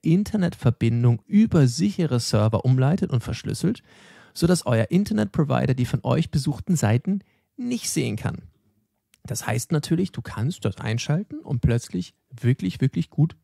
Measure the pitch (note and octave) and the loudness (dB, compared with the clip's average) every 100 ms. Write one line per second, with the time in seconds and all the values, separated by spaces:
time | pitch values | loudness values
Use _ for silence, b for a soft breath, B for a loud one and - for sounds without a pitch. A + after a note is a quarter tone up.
0 | D#3 F3+ G#3 G#3+ F3 - B2+ - A#2 A#2+ | 2 2 2 -2 -2 0 0 2 0 2
1 | A#2+ A#2+ - G#3 A3 E3+ C3 A#2+ G3+ F#3+ | 2 2 2 2 4 4 4 2 -2 0
2 | D#3+ B2 - G#2+ A2 A2 B2+ C3 C3 F#3+ | 0 0 0 2 2 2 2 2 2 0
3 | F#3 B2+ - - - - F3 A#3 B B | 0 -2 -2 -6 -6 -2 -2 -4 B B
4 | B B B - E3+ F3+ - A2+ - F3+ | B B B -2 2 2 2 0 2 2
5 | G#3 G#3+ G#3 - C#3+ B2+ C3+ C3 A#2+ A#2+ | 2 0 0 0 0 2 2 0 0 -2
6 | B2+ C#3+ E3 D3+ C#3 B2 - E3 G#2 A2+ | 0 0 0 -2 -2 -6 -2 0 2 2
7 | - G3 b b b - A#3+ A#3+ - - | 0 -6 b b b -10 -6 -6 -4 -4
8 | - G#2+ F#2+ - - _ _ _ _ _ | -4 -4 -6 -8 -14 _ _ _ _ _
9 | _ _ - A#2+ - A2+ - D#3 - E3 | _ _ -10 -8 -4 -4 -2 -2 0 -2
10 | F#3+ - - - B2+ - A2 - - A#2 | -2 -6 -10 -4 -4 -2 -6 -6 -4 -4
11 | - D3+ G#3+ D4+ - D3 C3+ A#2 - F3+ | -2 -4 -4 -12 -6 -2 0 0 -2 -8
12 | E3+ _ _ B2 A#2+ C3 F#3 - C3+ - | -8 _ _ -4 -2 0 -2 -2 -2 -2
13 | - - - - | -4 0 0 -2